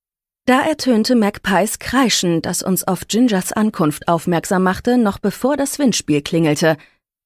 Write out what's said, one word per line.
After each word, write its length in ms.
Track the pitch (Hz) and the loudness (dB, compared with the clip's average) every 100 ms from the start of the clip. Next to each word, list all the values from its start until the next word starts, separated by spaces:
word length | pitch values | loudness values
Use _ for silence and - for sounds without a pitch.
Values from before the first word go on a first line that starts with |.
| _ _ _ _ - | _ _ _ _ 0
Da 140 | 254 | 2
ertönte 540 | 311 302 262 220 220 247 | 2 -2 2 2 2 2
Magpies 640 | 208 - - 190 214 - | 0 -2 -2 0 0 -4
Kreischen, 640 | - 254 247 - 180 165 | -4 0 0 0 0 -2
das 220 | - 180 | -2 -4
uns 220 | - 180 - | -2 -2 -2
auf 200 | 180 - | -4 -2
Gingers 440 | 208 254 190 - | 0 2 0 -2
Ankunft 560 | - 214 - 156 - - | -2 -2 0 -2 -2 -2
aufmerksam 560 | 170 - 170 - 185 | -2 0 -2 0 0
machte, 340 | 185 185 - 247 | 0 0 0 2
noch 220 | 214 - | 2 0
bevor 360 | 208 - 254 285 | -4 -2 -2 -2
das 220 | 277 - | -4 0
Windspiel 460 | 277 - - 147 | 0 0 -2 -2
klingelte. 540 | - 165 160 147 160 156 - _ _ _ | 0 0 2 2 2 2 -4 _ _ _